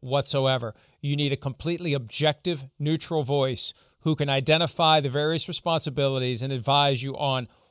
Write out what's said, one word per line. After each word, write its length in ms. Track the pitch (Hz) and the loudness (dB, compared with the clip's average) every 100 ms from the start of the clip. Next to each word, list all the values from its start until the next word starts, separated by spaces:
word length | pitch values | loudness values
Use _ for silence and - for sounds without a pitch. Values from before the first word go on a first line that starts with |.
whatsoever. 760 | 131 139 - 139 131 131 113 - _ _ | -4 -2 0 0 2 0 -2 -12 _ _
You 140 | 143 143 | -4 0
need 160 | 143 | 0
a 60 | 139 | -2
completely 560 | 139 - 165 170 175 | -6 -6 -6 -4 -2
objective, 720 | 139 113 - 151 147 180 147 135 - | -4 -4 -2 0 0 -4 -4 -8 -4
neutral 460 | 147 160 - 160 | -2 -2 -2 -2
voice 500 | 131 143 131 120 - - _ _ | 0 0 0 -2 -8 -12 _ _
who 140 | 156 147 | -2 0
can 140 | 143 | 0
identify 720 | 135 135 156 165 - 160 156 | 0 4 2 2 2 4 4
the 80 | 139 | 4
various 400 | 143 151 165 - | 0 0 -2 -4
responsibilities 920 | 156 175 160 151 135 139 135 127 117 | -4 -2 -2 -2 0 0 0 -2 -2
and 120 | 135 | -4
advise 500 | 131 123 143 143 127 | -4 2 4 4 2
you 140 | 135 131 | -4 -4
on 300 | 139 131 117 _ _ | -2 -2 -4 _ _